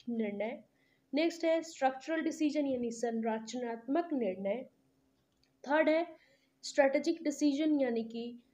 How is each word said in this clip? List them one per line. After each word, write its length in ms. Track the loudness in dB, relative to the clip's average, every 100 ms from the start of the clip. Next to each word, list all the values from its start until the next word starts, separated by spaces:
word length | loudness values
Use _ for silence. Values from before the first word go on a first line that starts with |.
| -6
निर्णय। 560 | -2 -2 -2 -4 -6 -14 _ _ _ _
Next 300 | 0 0 2
है 180 | 0 0
structural 580 | -2 0 0 0 -4 -2
decision 460 | -2 0 0 0 0
यानी 240 | -2 -4
संरचनात्मक 1200 | -4 -4 -2 -2 -4 -4 -6 -6 -6 -2 0 0
निर्णय। 520 | 0 -2 -2 -2 -4 -6 _ _ _ _ _ _ _ _ _ 0
Third 200 | 2 4
है 180 | 2 0 -8 _ _ _ _
strategic 600 | -2 4 6 4 0 0
decision 580 | -2 2 2 4 2 4
यानी 240 | 2 0
कि 340 | -2 -6 -8 -12 _